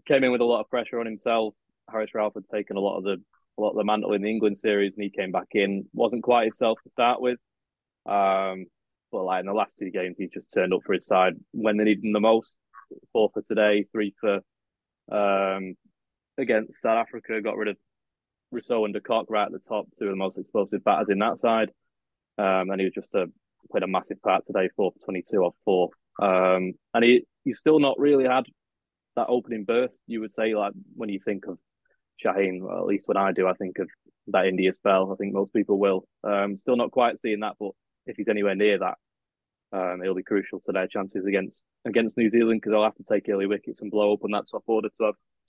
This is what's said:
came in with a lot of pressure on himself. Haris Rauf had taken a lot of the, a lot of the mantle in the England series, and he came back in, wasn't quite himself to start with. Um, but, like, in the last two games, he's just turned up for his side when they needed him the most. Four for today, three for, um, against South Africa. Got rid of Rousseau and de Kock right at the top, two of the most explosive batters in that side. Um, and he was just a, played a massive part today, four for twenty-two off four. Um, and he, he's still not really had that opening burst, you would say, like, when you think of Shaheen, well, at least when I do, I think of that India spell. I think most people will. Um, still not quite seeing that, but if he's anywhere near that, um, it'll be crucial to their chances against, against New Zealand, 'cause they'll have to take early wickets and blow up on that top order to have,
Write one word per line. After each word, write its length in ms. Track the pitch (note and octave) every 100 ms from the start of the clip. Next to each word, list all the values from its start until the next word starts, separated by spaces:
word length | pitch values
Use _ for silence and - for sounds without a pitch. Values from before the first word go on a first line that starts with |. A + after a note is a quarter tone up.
| -
came 180 | C#3
in 80 | B2+
with 80 | B2
a 60 | A#2+
lot 160 | A2+
of 80 | -
pressure 320 | B2 A2 A#2+
on 40 | A#2
himself. 500 | G#2+ B2 A2+ A2 - _ _ -
Haris 220 | A2 G#2+ A2+
Rauf 200 | G#2+ G#2
had 120 | -
taken 300 | G#2+ - G2+
a 40 |
lot 160 | G2 F2+
of 60 |
the, 180 | G2 F#2 - _ _ -
a 40 |
lot 100 | G#2+
of 40 | G#2
the 80 |
mantle 300 | G#2 G#2+ -
in 80 | G2+
the 80 | G#2
England 300 | A2 G#2 G2+
series, 340 | A2+ G2+ G2+ G#2
and 80 |
he 60 | G2+
came 240 | - F#2+
back 140 | F2+ F2+
in, 380 | G#2+ G2 G2 -
wasn't 300 | A#2 A2+ A#2
quite 220 | B2 A#2+ A2
himself 340 | - A2+ A2+ -
to 40 |
start 280 | - A#2+ B2
with. 180 | B2 B2 _ _ _ _ _ _ -
Um, 600 | G2+ F#2+ F#2+ F#2+ F#2+ F2+ _ _ _ _
but, 140 | G#2+
like, 160 | F#2 F#2
in 60 | F#2+
the 80 |
last 240 | G#2 G2+ -
two 100 | F#2
games, 280 | F#2 F2+ F2+
he's 140 | F#2
just 180 | - -
turned 200 | G#2 F#2
up 80 | F#2+ -
for 60 |
his 160 | F#2 -
side 280 | F#2+ F#2 E2+ -
when 260 | - G#2+ G#2
they 80 | G#2+
needed 180 | G2+
him 80 | G#2+
the 80 | G#2
most. 380 | A2 A2+ - - _ - - - _
Four 160 | A#2 G#2+
for 80 | G#2+
today, 440 | - G#2+ G#2+ G#2 G2
three 200 | A2 G#2 -
for, 220 | G#2+ G2 - _ _ _ _ _ -
um, 640 | G#2+ G2+ G2 G2 F#2+ F#2+ F2+ _ _ _ _ _ -
against 440 | B2+ A2 G#2+ -
South 160 | A#2 A2+
Africa. 440 | A2+ A#2 - A2
Got 140 | G#2+ G2+
rid 140 | G#2
of 80 | F#2+ _ _ _ _ _ _ _
Rousseau 320 | A#2+ - A#2
and 100 | G#2+
de 60 | G2+
Kock 280 | - A2+ -
right 160 | G#2+ G2+
at 80 |
the 60 | D#2
top, 280 | - G#2+ - -
two 100 | G2+
of 20 |
the 80 | F#2+
most 200 | F#2+ G2
explosive 460 | - G#2 G2 G2+
batters 240 | G#2+ F#2 F#2+
in 100 | G2
that 200 | A2 -
side. 320 | A#2+ A2+ G#2+ - _ _ _ _ _ -
Um, 320 | G2 F#2+ F#2
and 120 | G2
he 20 |
was 100 | F#2+
just 220 | G2 - G2
a, 120 | E2+ - _ _ -
played 120 | G#2+
a 40 | F#2
massive 340 | F#2 - -
part 220 | G#2 F#2+ -
today, 220 | F#2+ F#2 -
four 160 | F#2
for 80 | - -
twenty-two 320 | F#2 - G#2
off 180 | F2 -
four. 280 | - F2+ F2 - _ -
Um, 520 | G2+ F#2 F#2 F#2 F#2 - _
and 120 | A#2 A#2+
he, 200 | B2 - _ C3+
he's 140 | -
still 200 | D#3 D#3
not 180 | C#3 -
really 280 | D3 C#3 B2+
had 180 | B2+ - _ _ _ _ _ _ B2
that 140 | A2+
opening 340 | B2 A#2+ A2+
burst, 380 | G2 A#2 B2+ - -
you 140 | A2+
would 140 | G#2+
say, 200 | - A2
like, 200 | G#2+ G2+ G2 - -
when 100 | A2
you 140 | G2
think 240 | - G2 G2+
of 100 | F2 _ _ _ _ _ -
Shaheen, 400 | G#2+ F#2 G2 F#2
well, 160 | F#2+ F2+
at 80 | F2+
least 220 | G2+ -
when 80 | G2
I 160 | G2
do, 160 | F#2 F#2
I 60 |
think 260 | F#2 F#2 F2+
of 80 | F2 _ _ _ -
that 200 | F#2+ F#2+
India 260 | F#2 F#2
spell. 400 | - G2+ F#2+ F#2+
I 20 | F#2+
think 180 | G2+
most 200 | G2 G2
people 260 | A2+ G2+ G2
will. 240 | G2+ F#2 - _ G#2
Um, 320 | G2+ G2+ G2
still 180 | - B2
not 160 | G#2
quite 300 | C3 A#2+ -
seeing 180 | A#2 G#2
that, 160 | G#2+ -
but 140 | G2+ - _ _ -
if 100 | -
he's 140 | G#2
anywhere 260 | G#2+ G2+ F#2+
near 240 | G#2 F#2+
that, 180 | F#2 - _ _ _ _ _ _ _
um, 280 | F#2 F2+ F2+
it'll 140 | F#2+ F#2
be 80 |
crucial 380 | - G2+ - F#2
to 100 | -
their 160 | F#2 F#2
chances 380 | G#2 F#2+ G2 G2
against, 360 | G2 G2 - _ _
against 320 | A#2 A#2 A2+ -
New 140 | A2+
Zealand, 340 | A#2 A2+ A2
'cause 80 | G#2+
they'll 100 | G#2+
have 140 | G#2+ -
to 80 |
take 240 | G2 G#2 -
early 200 | G2 G2
wickets 340 | G2+ - -
and 100 | G#2
blow 220 | G#2+ G#2
up 100 | G#2
on 80 | G#2
that 140 | G#2 -
top 140 | G#2+ -
order 220 | A2 G#2+
to 160 | -
have, 120 | G#2+ - _ _